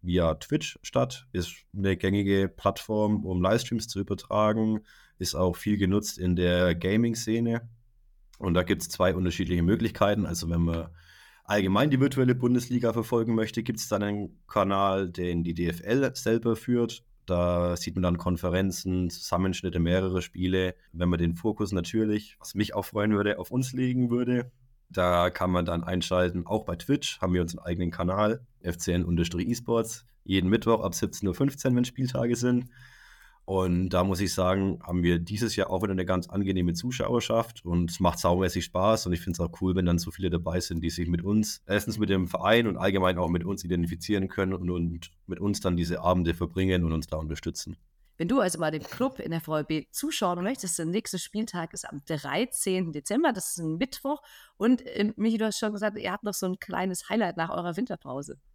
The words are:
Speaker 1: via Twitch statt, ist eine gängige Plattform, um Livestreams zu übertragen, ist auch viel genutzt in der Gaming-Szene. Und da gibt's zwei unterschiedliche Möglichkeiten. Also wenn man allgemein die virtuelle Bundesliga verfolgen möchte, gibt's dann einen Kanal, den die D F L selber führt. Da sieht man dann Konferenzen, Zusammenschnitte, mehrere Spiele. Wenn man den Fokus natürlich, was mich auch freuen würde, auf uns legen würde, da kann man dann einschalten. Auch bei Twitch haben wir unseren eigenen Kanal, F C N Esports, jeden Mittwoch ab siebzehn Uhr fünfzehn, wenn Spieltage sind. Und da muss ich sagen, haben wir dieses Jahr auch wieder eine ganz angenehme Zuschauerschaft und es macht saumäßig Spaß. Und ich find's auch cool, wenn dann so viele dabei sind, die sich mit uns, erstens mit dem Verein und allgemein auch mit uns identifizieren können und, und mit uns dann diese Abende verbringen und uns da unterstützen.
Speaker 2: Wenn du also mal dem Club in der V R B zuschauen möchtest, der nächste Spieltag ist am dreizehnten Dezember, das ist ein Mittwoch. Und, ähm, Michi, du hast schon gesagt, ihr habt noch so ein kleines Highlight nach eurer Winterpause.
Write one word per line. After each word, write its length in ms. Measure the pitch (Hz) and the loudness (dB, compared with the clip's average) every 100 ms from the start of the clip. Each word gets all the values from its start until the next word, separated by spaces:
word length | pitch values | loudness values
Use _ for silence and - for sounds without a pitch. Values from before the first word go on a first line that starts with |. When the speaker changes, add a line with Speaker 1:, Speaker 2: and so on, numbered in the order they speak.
Speaker 1:
via 320 | 87 90 82 | 0 2 2
Twitch 440 | 78 - 151 - - | 0 -2 -4 -4 -12
statt, 440 | - - 123 - - | -4 -2 -2 -4 -8
ist 320 | 87 87 - _ | -6 -6 -8 _
eine 220 | 101 98 92 | -2 0 2
gängige 520 | 98 101 98 98 95 | 2 2 4 2 2
Plattform, 760 | - 101 98 - 107 107 104 | 0 -2 -2 -4 0 2 0
um 160 | 92 90 | 0 0
Livestreams 480 | 92 113 - 117 - | 2 2 0 -6 -6
zu 100 | 98 | -6
übertragen, 840 | 95 98 - 104 107 110 110 107 - - - - | -4 -6 -2 2 2 2 2 0 -4 -20 -20 -8
ist 160 | 90 | -6
auch 220 | 82 92 87 | 0 0 0
viel 220 | 104 104 | 0 2
genutzt 400 | 95 101 104 - | 2 2 0 -4
in 180 | 90 90 | 0 2
der 380 | 90 87 90 | 4 4 2
Gaming-Szene. 920 | 85 92 107 117 117 - 113 117 117 117 - _ _ _ _ _ - | 2 0 2 2 -2 -2 0 0 -2 -6 -20 _ _ _ _ _ -6
Und 140 | 90 | 0
da 100 | 85 | 2
gibt's 280 | 87 95 - | 2 0 -2
zwei 240 | - 92 | 0 2
unterschiedliche 480 | 90 90 - 87 87 | 2 0 0 0 2
Möglichkeiten. 640 | 85 110 113 - 101 104 82 | 4 4 2 2 2 2 0
Also 240 | 85 82 | -4 -2
wenn 140 | 82 | 0
man 240 | 85 82 82 82 - - - _ | 0 0 -6 -14 -20 -20 -20 _
allgemein 440 | - 104 95 101 147 | -2 2 2 2 4
die 100 | 131 | 4
virtuelle 360 | 135 135 127 | 4 4 2
Bundesliga 580 | 123 123 123 123 123 120 | 4 4 2 2 0 2
verfolgen 420 | 113 113 120 113 | 0 0 0 2
möchte, 280 | 110 110 - | 0 0 -2
gibt's 260 | 110 110 - | -4 -6 -2
dann 140 | 104 | -2
einen 400 | 104 101 101 - - | 0 -2 -6 -12 -4
Kanal, 600 | 107 98 98 98 95 92 | 0 2 4 2 2 -2
den 360 | 87 87 85 | -2 -2 0
die 100 | 85 | -2
D 120 | 85 87 | 0 -2
F 140 | 85 | -2
L 320 | 101 131 135 | -2 0 0
selber 420 | 131 110 113 117 110 | -2 0 0 0 -2
führt. 480 | - 120 117 - _ _ - | 0 0 0 -4 _ _ -2
Da 500 | 87 87 87 87 87 | 0 2 2 0 -2
sieht 180 | - | -4
man 80 | 95 | 0
dann 120 | 90 87 | 0 0
Konferenzen, 960 | 90 85 90 90 95 87 95 92 87 | 0 0 0 0 0 -2 -2 0 -2
Zusammenschnitte, 680 | - - 87 95 87 92 87 | -4 -4 0 0 -2 -4 0
mehrere 420 | 82 92 95 92 | 2 2 2 -2
Spiele. 520 | - 90 92 92 92 - _ | -4 -4 0 2 0 -4 _
Wenn 180 | 82 87 | -2 0
man 80 | 85 | 2
den 160 | 85 | 0
Fokus 380 | 85 110 104 101 | 0 -2 -2 -2
natürlich, 640 | 95 85 113 110 104 - - | -2 -2 0 0 0 -4 -18
was 160 | - | -10
mich 200 | 98 101 | -2 -2
auch 120 | 104 - | -2 -4
freuen 260 | 107 107 | -2 2
würde, 260 | 104 104 - | 2 2 0
auf 120 | 90 | -2
uns 240 | 127 131 | -4 -4
legen 340 | 127 127 123 123 | -2 -2 0 0
würde, 420 | 120 123 123 123 _ _ _ _ | 0 0 0 -2 _ _ _ _
da 400 | - 90 87 90 | 0 2 4 2
kann 220 | - 92 | 2 0
man 160 | 90 87 | 2 0
dann 180 | 85 | -2
einschalten. 600 | 85 92 85 90 90 87 85 | -2 -2 0 2 2 0 -2
Auch 180 | 107 | -4
bei 120 | - 85 | -4 -8
Twitch 440 | - 139 - - | -2 -2 -2 -4
haben 140 | 95 | 0
wir 80 | 90 | 2
unseren 180 | 85 - | 0 -4
eigenen 300 | 90 87 87 | -6 -2 -2
Kanal, 560 | - 90 95 107 117 - _ | -2 0 2 2 0 -6 _
F 180 | 87 85 | -6 -4
C 140 | - | 0
N 260 | 87 85 85 | 0 2 2
Esports, 880 | 85 90 90 120 117 117 113 - _ _ | 2 0 -2 -2 0 0 0 -6 _ _
jeden 240 | - 95 90 | 0 2 4
Mittwoch 320 | 110 113 113 | 2 4 4
ab 140 | 92 | 4
siebzehn 340 | - 110 - 98 | 2 -2 -2 -2
Uhr 60 | |
fünfzehn, 420 | 87 139 - 135 123 | 2 0 0 0 2
wenn 80 | |
Spieltage 500 | 123 - 127 127 120 | 0 -2 -2 0 0
sind. 360 | 120 123 123 123 - - - - - - _ | 2 2 2 0 -14 -20 -20 -20 -20 -20 _
Und 440 | - 95 92 90 92 | -2 0 2 2 2
da 160 | 92 | 2
muss 160 | 98 92 | 2 2
ich 140 | 98 | 0
sagen, 440 | - 90 98 95 87 | 2 2 2 0 -2
haben 200 | - 90 | -2 2
wir 160 | 87 85 | 4 4
dieses 380 | 85 104 113 104 | 2 -2 -2 0
Jahr 140 | 92 | 0
auch 120 | 92 | 0
wieder 100 | 101 | 0
eine 120 | 95 | 0
ganz 240 | 90 90 85 | 0 0 0
angenehme 460 | 98 95 95 87 | -2 0 2 2
Zuschauerschaft 880 | 85 123 127 - 120 - 113 110 - | 0 -4 -4 0 0 2 0 0 -6
und 260 | 87 87 85 | -2 0 0
es 80 | - | 2
macht 200 | 90 85 | 0 2
saumäßig 480 | 87 90 92 92 - | 2 4 2 0 -4
Spaß. 400 | 90 101 110 90 | 0 2 2 2
Und 80 | |
ich 60 | 85 | -2
find's 200 | - 85 | -2 -4
auch 100 | 85 - | -4 0
cool, 120 | 92 | 0
wenn 120 | 90 87 | 2 4
dann 100 | 87 | 2
so 140 | 87 | 0
viele 180 | - 92 | -4 -2
dabei 320 | 85 82 87 | -2 -2 -2
sind, 240 | - 82 | -2 -4
die 60 | 82 | -4
sich 180 | 85 85 | -2 -2
mit 140 | 85 | 0
uns, 400 | 95 107 104 - - | 2 2 0 -4 -2
erstens 320 | 104 110 104 | -2 -2 -2
mit 120 | 101 | 2
dem 180 | 95 90 | 2 2
Verein 380 | - 92 117 117 | 0 4 4 4
und 100 | 85 | 0
allgemein 400 | 95 95 92 87 | 0 2 2 2
auch 140 | 85 | 0
mit 140 | 87 85 | 0 -2
uns 180 | 98 | -6
identifizieren 640 | 87 87 85 85 - 104 95 | -2 0 0 -4 -2 0 0
können 240 | - 95 | -2 -2
und, 160 | 92 87 | -2 -2
und 420 | 87 85 85 - _ - | -2 -2 -4 -12 _ -12
mit 140 | 87 | -4
uns 200 | 101 101 | -2 0
dann 180 | 95 87 | 0 0
diese 240 | 82 85 | 0 0
Abende 320 | 87 92 85 | 2 2 2
verbringen 500 | 82 82 95 95 92 | 0 -2 0 2 2
und 80 | 82 | 2
uns 140 | 80 - | 0 -4
da 100 | 80 | -6
unterstützen. 600 | 78 80 85 85 - - _ _ _ - | -6 -6 -6 -8 -10 -12 _ _ _ -8
Speaker 2:
Wenn 100 | 170 | 0
du 100 | 262 | 2
also 200 | 185 170 | 2 0
mal 120 | 156 | -2
dem 120 | 156 | -4
Club 360 | - - 247 170 | -8 -4 -4 -4
in 120 | - | -6
der 100 | 165 | -6
V 160 | 160 156 | -2 -4
R 80 | |
B 220 | 147 156 - | -2 -4 -4
zuschauen 520 | - 302 - 190 175 | -6 -6 -2 -2 0
möchtest, 340 | 185 269 185 - | -4 -4 -6 -4
der 60 | |
nächste 340 | 160 196 - 180 | -2 -4 -4 -8
Spieltag 540 | - 208 214 175 165 | -8 -8 -6 -6 -8
ist 160 | - - | -10 -12
am 140 | 143 | -12
dreizehnten 880 | - 156 139 147 247 - - 185 170 | -6 -6 -4 -2 -2 -2 -2 -2 -2
Dezember, 400 | 147 - 226 320 | -6 -2 0 2
das 200 | 208 - | 0 -6
ist 120 | - | -6
ein 140 | 160 165 | -4 -2
Mittwoch. 420 | 254 - 269 294 - - - - | -4 -4 -6 -6 -8 -20 -20 -2
Und, 240 | 220 254 | 2 2
ähm, 300 | - - 208 - | 0 -2 -2 0
Michi, 220 | 220 226 | 0 0
du 80 | 220 | -2
hast 120 | - | -2
schon 140 | 220 | -4
gesagt, 240 | 208 208 208 | -2 -4 -4
ihr 160 | 196 | -6
habt 100 | 196 | -4
noch 120 | 208 | -6
so 100 | 190 | -4
ein 140 | 185 185 | -4 -4
kleines 500 | - 180 190 180 - | -6 -4 -4 -4 -4
Highlight 300 | 220 185 170 | -2 -2 -2
nach 100 | 165 | -4
eurer 300 | 160 175 165 | -4 -4 -4
Winterpause. 600 | 247 165 131 131 143 139 _ | -4 -6 -8 -10 -10 -14 _